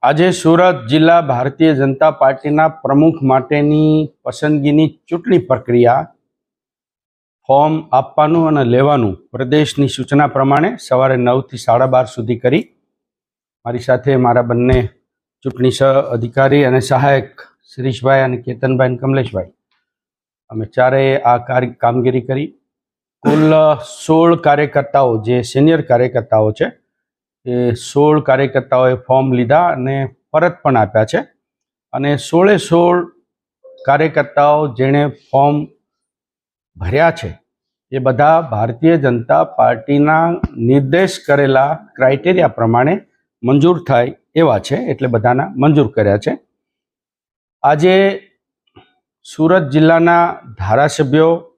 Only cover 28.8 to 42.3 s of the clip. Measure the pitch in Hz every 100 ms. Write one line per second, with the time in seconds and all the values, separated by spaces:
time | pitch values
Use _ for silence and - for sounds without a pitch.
28.8 | 127 127 - 131 131 123 120 147 175 143
29.8 | 127 139 135 _ _ 156 170 170 147 123
30.8 | 104 110 110 175 277 _ _ _ _ _
31.8 | _ 127 143 147 - 165 196 208 - 165
32.8 | 175 180 175 _ _ _ _ _ - -
33.8 | - 143 156 147 139 - 143 147 151 113
34.8 | 131 143 147 - _ 135 143 147 147 _
35.8 | _ _ _ _ _ _ _ _ _ -
36.8 | 87 131 165 165 98 78 _ _ _ _
37.8 | _ 131 131 127 147 160 160 110 113 117
38.8 | 160 170 135 120 117 147 160 - 120 120
39.8 | 117 143 147 156 165 175 - - 117 139
40.8 | 135 165 185 - - 143 139 135 139 156
41.8 | - - 131 139 175